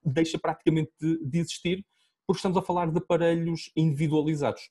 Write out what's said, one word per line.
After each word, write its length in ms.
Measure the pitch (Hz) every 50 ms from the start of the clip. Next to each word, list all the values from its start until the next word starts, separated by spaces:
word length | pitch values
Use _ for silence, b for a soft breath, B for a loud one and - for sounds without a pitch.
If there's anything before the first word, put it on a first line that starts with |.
| _
deixa 340 | 147 131 165 165 - -
praticamente 540 | 160 - 160 160 - _ 170 160 160 156 - _ _
de, 260 | 151 160 165 160 160
de 140 | 135 135 170
existir, 460 | 165 - - - - 170 180 190 202 _ _ _ _ _ _ _ _
porque 100 | - 190
estamos 200 | - - 190 180
a 40 | 185
falar 300 | 180 - 175 175 175 160
de 60 | 156 175
aparelhos 720 | 170 _ 175 160 170 170 170 170 165 170 165 156 - - _
individualizados 920 | 156 160 165 143 139 165 151 151 156 147 156 160 147 143 113 107 - - -